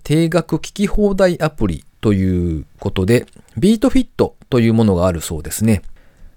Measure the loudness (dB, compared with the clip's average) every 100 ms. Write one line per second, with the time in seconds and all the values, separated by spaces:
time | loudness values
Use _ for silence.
0 | -2 0 2 0 -2 -6 -6 -4 -2 2
1 | 0 2 0 0 -4 -2 -4 -4 -12 _
2 | 0 0 0 0 -2 -4 -8 -10 -6 -2
3 | 2 0 0 -14 -18 -2 0 2 2 2
4 | 0 -2 -4 -4 -4 0 2 4 2 2
5 | 0 -2 -6 -10 -10 -4 0 0 -2 -18
6 | _ _ -20